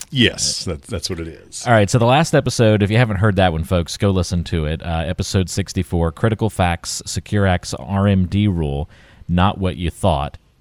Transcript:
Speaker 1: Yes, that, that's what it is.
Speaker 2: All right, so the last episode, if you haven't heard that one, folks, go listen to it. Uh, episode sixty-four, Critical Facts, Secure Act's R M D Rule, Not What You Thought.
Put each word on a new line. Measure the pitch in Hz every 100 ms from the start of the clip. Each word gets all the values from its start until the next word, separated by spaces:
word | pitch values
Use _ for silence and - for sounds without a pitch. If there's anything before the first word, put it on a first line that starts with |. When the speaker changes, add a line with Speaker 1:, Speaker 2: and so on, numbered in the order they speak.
| -
Speaker 1:
Yes, | 139 104 - - - 92
that, | 73
that's | - 87 -
what | 87
it | 82
is. | 73 - - 123
Speaker 2:
All |
right, | 113 101
so | 123
the | 117
last | 143 165
episode, | 147 127 - 110 107
if | 101
you | 110
haven't | 120 95
heard | 110 95
that | 92
one, | 80
folks, | 78 90 82 -
go | 101
listen | 92 85 87 82
to | 85 76
it. | 80
Uh, | 85 82 80
episode | 90 - 101 87
sixty-four, | - 90 95 87 87 82
Critical | - 113 110 90
Facts, | - 87 85 - - -
Secure | - - 104 98
Act's | 90 - 62
R | 64 98 101
M | 95 87
D | 95 104
Rule, | 87 73 69 73 - - - -
Not | 87 95 -
What | 92 76
You | 82
Thought. | - 98 71 71 - _ _